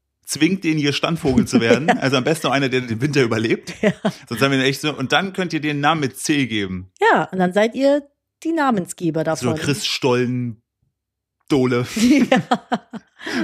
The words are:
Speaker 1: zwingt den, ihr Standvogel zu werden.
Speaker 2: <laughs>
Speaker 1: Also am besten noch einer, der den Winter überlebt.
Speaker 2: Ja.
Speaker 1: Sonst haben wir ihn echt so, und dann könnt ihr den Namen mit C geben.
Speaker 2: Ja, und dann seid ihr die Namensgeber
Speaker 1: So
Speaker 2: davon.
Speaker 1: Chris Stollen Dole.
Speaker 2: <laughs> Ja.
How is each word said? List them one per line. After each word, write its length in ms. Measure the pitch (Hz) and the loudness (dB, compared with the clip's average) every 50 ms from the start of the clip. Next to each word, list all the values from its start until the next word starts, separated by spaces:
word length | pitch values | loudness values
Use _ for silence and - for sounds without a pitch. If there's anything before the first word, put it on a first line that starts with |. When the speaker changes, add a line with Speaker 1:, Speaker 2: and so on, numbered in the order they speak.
| _ _ _ _ _ | _ _ _ _ _
Speaker 1:
zwingt 380 | - - 139 151 175 190 190 - | -10 -2 0 2 2 2 0 0
den, 160 | 165 156 156 | 0 0 0
ihr 140 | 143 143 143 | 0 0 0
Standvogel 540 | - - 151 170 160 - 139 131 120 110 | 0 -2 -2 -2 0 0 2 4 4 2
zu 140 | - - 123 | 4 2 2
werden. 280 | 113 113 117 123 151 165 | 4 4 4 4 4 2
Speaker 2:
<laughs> 100 | - 123 | 0 2
Speaker 1:
Also 160 | - 131 135 | 2 2 2
am 80 | 131 123 | 2 2
besten 220 | 156 160 160 - | 0 -2 0 0
noch 80 | 147 127 | 0 0
einer, 140 | 139 143 131 | 0 0 0
der 140 | 123 131 127 | 0 -2 -2
den 180 | 120 110 110 | -2 -4 -2
Winter 220 | 127 - 143 147 127 | -2 0 2 2 2
überlebt. 520 | 113 113 113 113 113 135 - - - - - - | 2 2 0 0 0 -2 -2 -4 -12 -8 0 0
Speaker 2:
Ja. 100 | 208 - - - 208 - - - - | 0 0 0 -4 -4 -6 -6 -10 -10
Speaker 1:
Sonst 140 | - - 131 | -2 0 2
haben 100 | 139 139 | 2 2
wir 60 | 131 | 2
ihn 60 | 131 | 2
echt 160 | 135 139 - | 0 0 -2
so, 140 | - 151 143 | -4 -6 -4
und 140 | - 135 120 | -4 -2 0
dann 220 | - 151 190 196 185 | 2 2 2 0 -4
könnt 200 | - 185 165 160 | -4 -4 -4 -4
ihr 80 | 156 | -4
den 200 | 143 151 147 143 | -4 -4 -4 0
Namen 220 | 143 147 165 156 143 | 2 2 2 2 -2
mit 140 | 120 - - | -4 -6 -6
C 280 | - - 151 143 135 | -4 -2 0 0 0
geben. 460 | 113 113 107 101 92 95 90 92 - _ _ | 0 -2 -4 -4 -4 -6 -8 -10 -14 _ _
Speaker 2:
Ja, 240 | 392 453 359 190 160 - - | 2 2 4 2 0 -2 -2
und 60 | 185 | -2
dann 120 | 180 180 180 | -2 0 2
seid 220 | 202 214 233 226 | 2 0 0 0
ihr 320 | 254 269 277 285 294 285 - _ _ _ _ _ _ - | 0 2 2 2 0 -2 -8 _ _ _ _ _ _ -6
die 80 | 320 330 | -4 -2
Namensgeber 680 | 320 285 269 240 196 170 - - - 180 165 151 160 | 0 0 0 0 0 -2 -6 -8 -4 -4 -4 -2 -2
Speaker 1:
So 40 | 156 | -2
Speaker 2:
davon. 300 | 160 160 - 123 123 - | -2 -2 -2 -2 -4 -4
Speaker 1:
Chris 300 | 156 160 156 139 107 - | -2 -2 -4 -4 -2 -4
Stollen 760 | - - - - 139 123 123 127 120 127 123 123 120 113 - _ _ _ _ _ _ _ _ _ _ _ _ _ _ _ _ _ _ | -6 -6 -2 0 0 2 2 0 -2 -2 -4 -6 -6 -8 -12 _ _ _ _ _ _ _ _ _ _ _ _ _ _ _ _ _ _
Dole. 380 | 156 139 127 127 127 120 123 - | 0 2 2 2 0 0 -2 -2
Speaker 2:
<laughs> 60 | - | -2
Ja. 460 | 220 214 247 311 277 254 - 262 220 - - 247 - - _ 247 - - _ - 214 - _ _ _ - 311 294 254 | 0 4 4 4 4 4 4 2 0 2 0 -4 -4 -2 _ -6 -6 -6 _ -18 -18 -18 _ _ _ -12 -6 -4 -4